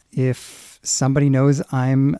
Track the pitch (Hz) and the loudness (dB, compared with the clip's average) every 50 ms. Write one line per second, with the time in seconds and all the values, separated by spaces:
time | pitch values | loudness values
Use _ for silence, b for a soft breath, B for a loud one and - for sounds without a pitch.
0 | _ _ - - 131 127 123 - - - - - - - - - - - - - | _ _ -4 -2 -2 -2 -2 -4 -8 -20 -20 -20 -20 -20 -20 -16 -10 -8 -4 -2
1 | 135 131 135 151 143 143 135 131 135 143 143 139 - - - 131 127 131 135 135 | 0 0 2 2 2 2 2 2 4 2 2 0 -2 -6 -4 -4 -2 0 0 2
2 | 135 143 - - | 2 0 0 -2